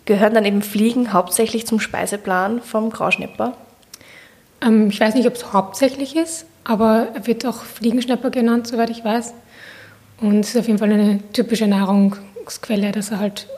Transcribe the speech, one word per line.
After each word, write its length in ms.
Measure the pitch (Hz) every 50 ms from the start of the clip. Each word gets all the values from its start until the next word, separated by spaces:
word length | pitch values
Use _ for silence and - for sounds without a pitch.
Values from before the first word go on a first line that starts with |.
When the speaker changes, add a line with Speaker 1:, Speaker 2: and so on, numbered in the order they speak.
| _
Speaker 1:
Gehören 260 | - 208 190 208 208 226
dann 140 | 226 208
eben 160 | 202 202 202 202
Fliegen 500 | - - 202 214 233 240 254 247 220 202
hauptsächlich 540 | 180 180 - - - 226 220 - 226 220
zum 120 | - 226 214
Speiseplan 800 | - - - - 180 185 208 202 202 202 185 185 185 196 226 240 -
vom 260 | - - 220 220 226
Grauschnäpper? 680 | 220 - - - 185 - 175 - - - 220 247 254 - - - _ _ _ _ - - - - - - - - _ _ _ _ _ _
Speaker 2:
Ähm, 280 | - 233 220 220 214 208
ich 100 | 202 -
weiß 140 | 226 220 220
nicht, 120 | 262 233
ob's 260 | 240 240 - - - -
hauptsächlich 640 | 196 190 - - - 277 262 262 - 277 269 -
ist, 280 | 320 330 330 - - - - _ _ -
aber 440 | - 226 202 226 220 220 220 240 - -
er 120 | 277 196
wird 200 | 240 226 233 -
auch 160 | 254 - - -
Fliegenschnäpper 680 | - - - 226 240 220 254 233 240 247 240 262 262
genannt, 360 | - 254 233 233 233 240 233
soweit 240 | - 254 226 233 226
ich 140 | 226 - -
weiß. 280 | 214 220 240 233 - - - - - - - - - - - - - - - _ - - -
Und 200 | 226 208 208 208
es 100 | 208 -
ist 100 | - 240
auf 60 | -
jeden 140 | 226 214 202
Fall 120 | 214 208 208
eine 280 | 208 208 208 202 202 - - -
typische 360 | - 240 247 233 208 220 208
Nahrungsquelle, 1200 | 196 190 196 185 196 202 196 196 196 - - - - 480 - - - - - - 220 202 202 202
dass 220 | 202 214 202 - 226
er 80 | 190
halt 260 | 208 202 202 - - - -